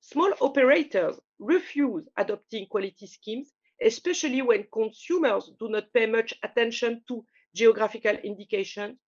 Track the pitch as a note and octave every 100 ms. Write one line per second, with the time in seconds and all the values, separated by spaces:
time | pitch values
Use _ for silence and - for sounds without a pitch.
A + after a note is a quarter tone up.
0 | - C#4 F#4 - C#4 C#4 B3+ D4+ D4 G3
1 | D#3+ - _ _ G#3+ F4 - C#4+ C#4 F#3
2 | D#3 - G3+ G3+ _ A3 F#3+ G#3 G3 F#3+
3 | F#3+ - - A3+ C#4+ _ _ _ - A3+
4 | - F4 D#4 B3+ B3 G#3+ G#3 A3 A3 -
5 | - F4 D4 G3 - _ A3+ G#3+ G#3 A#3+
6 | A3+ A3+ A3+ - - - A#3 A#3 A#3+ A#3
7 | _ A#3+ G#3+ _ _ F3 A3+ A3 G#3+ A3
8 | G#3+ G3+ G3+ G3 G#3 G3+ G3 - G#3 B3+